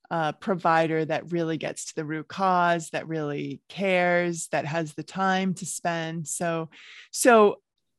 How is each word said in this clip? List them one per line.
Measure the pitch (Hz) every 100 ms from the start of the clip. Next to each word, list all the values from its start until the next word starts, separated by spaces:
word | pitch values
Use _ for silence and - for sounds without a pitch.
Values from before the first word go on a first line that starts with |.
| -
uh, | 170 156
provider | - - 185 170 165 165 160
that | 156 151 165
really | 170 160 160
gets | - - -
to | -
the |
root | 151 156 151
cause, | - 190 180 175 170 165
that | 156 156
really | 160 147 147 143 135 -
cares, | - 196 180 180 175 175 165 -
that | 156
has | 147 165 156
the | 156
time | 147 190 190 185 190
to | 175 170
spend. | - 175 170 160 165 147
So, | - 170 165 160 - - - -
so | - 269 226 208 - _ _ _